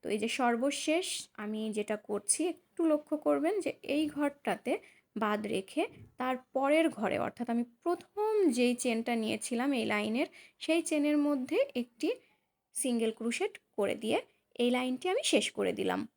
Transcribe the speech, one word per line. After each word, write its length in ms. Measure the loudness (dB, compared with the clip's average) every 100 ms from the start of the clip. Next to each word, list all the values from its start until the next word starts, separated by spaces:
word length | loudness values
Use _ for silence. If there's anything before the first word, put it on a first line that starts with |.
তো 40 | -2
এই 60 | -2
যে 60 | -2 0
সর্বশেষ 640 | 2 2 0 0 0 0 0 -6 -10 -10
আমি 180 | -8 -4 -4 -4
যেটা 180 | -4 -4 -4
করছি 320 | -6 -2 0 0
একটু 280 | -4 _ -2 2
লক্ষ্য 240 | 2 0 -2 2
করবেন 280 | 2 2 0
যে 80 | -4 -8 -2 0
এই 80 | 0 0
ঘরটাতে 580 | -2 -2 -4 -4 -2 -4 -6 _ _ -4
বাদ 240 | -2 -2 -2 -4
রেখে 280 | -4 -4 -4 -6 -20 _
তার 160 | -4 -4 -4 -2
পরের 300 | 4 4 4 0
ঘরে, 200 | -2 0 -2
অর্থাৎ 220 | -4 -2
আমি 100 | -2 -2 _
প্রথম 480 | -4 -4 -6 -4 0 4 4 4
যেই 160 | 2 2
চেনটা 300 | 0 -2 0 -2
নিয়েছিলাম 460 | -2 -4 -4 -2 0 0
এই 60 | 0
লাইনের, 340 | 0 0 -2 -2 -6 -20 _
সেই 180 | 0 2 2
চেনের 280 | 0 4 4
মধ্যে 400 | 2 0 0 0 0 -2
একটি 280 | -6 _ -4 -4 _ _ _ _ _ -4
সিঙ্গেল 360 | -2 0 0 -2
ক্রোশেট 340 | -4 -2 -4 -4 _ -2
করে 180 | -2 0
দিয়ে 140 | 0 -2 -4 _ _ -2
এই 60 | 2 2
লাইনটি 280 | 0 -2 -2
আমি 100 | 0 4
শেষ 140 | 2 2 -2
করে 140 | -2 0
দিলাম। 200 | -2 -2 -4